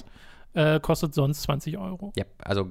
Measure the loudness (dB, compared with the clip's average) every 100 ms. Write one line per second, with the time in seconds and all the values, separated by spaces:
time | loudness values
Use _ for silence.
0 | -4 -18 -20 -20 -6 2 4 4 2 0
1 | 0 2 0 0 -2 -2 -4 -8 -8 -10
2 | -8 -6 -8 -6 -2 0 0